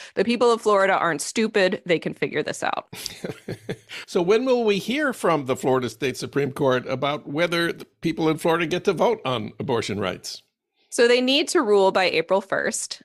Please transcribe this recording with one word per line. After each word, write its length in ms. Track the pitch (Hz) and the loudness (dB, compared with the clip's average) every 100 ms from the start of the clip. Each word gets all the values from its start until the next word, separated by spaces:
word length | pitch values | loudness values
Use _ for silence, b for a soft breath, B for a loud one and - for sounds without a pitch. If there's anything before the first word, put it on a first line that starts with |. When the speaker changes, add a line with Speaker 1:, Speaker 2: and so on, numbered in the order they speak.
| B - | B -2
Speaker 1:
"The 80 | |
people 260 | 202 233 240 | 0 2 2
of 100 | 226 | 2
Florida 340 | 214 196 190 | 4 4 4
aren't 260 | 180 170 143 | 2 2 -2
stupid. 600 | - 240 220 208 185 - 175 | -4 -2 0 2 2 0 -2
They 120 | 160 | -2
can 160 | 165 | -2
figure 280 | 151 143 151 | -6 -4 -4
this 200 | - - | -6 -4
out." 260 | - - - | -4 -6 -8
<laughs> 40 | - - - 165 - - - - - - B B | -12 -12 -10 -12 -12 -12 -12 -12 -12 -14 B B
Speaker 2:
So 160 | 190 | 0
when 220 | 175 226 | 2 2
will 200 | 262 247 | 2 2
we 140 | 220 196 | 2 0
hear 340 | - 277 294 | -2 -2 -2
from 340 | - 190 156 131 | -2 0 0 0
the 100 | 123 | -2
Florida 320 | 147 131 120 | 0 0 0
State 280 | - 135 - | -4 -6 -4
Supreme 360 | 123 139 139 | -4 -2 -2
Court 340 | 139 135 127 - | 0 2 2 -2
about 400 | 131 143 147 - | -4 -4 -4 -6
whether 440 | 143 175 170 170 | -2 -2 0 -2
the 120 | - - _ | -4 -12 _
people 280 | 165 160 160 | -4 0 0
in 100 | 156 | 2
Florida 280 | 170 165 160 | 0 0 0
get 180 | 175 | -2
to 80 | 202 | 0
vote 280 | 165 208 220 | 2 0 0
on 280 | 131 120 104 - | -4 -4 -6 -8
abortion 400 | 104 117 107 101 | -4 -2 -2 -4
rights? 420 | 92 90 - - _ _ _ _ _ | -4 -6 -10 -14 _ _ _ _ _
Speaker 1:
So 160 | - 240 | 2 4
they 140 | 247 | 4
need 260 | 254 285 - | 4 2 2
to 140 | 349 | 2
rule 300 | 214 202 190 | 4 6 6
by 120 | 196 | 4
April 360 | 185 156 - 190 | 2 0 0 0
first. 640 | - 147 143 - - - | 0 -4 -2 -4 -8 -12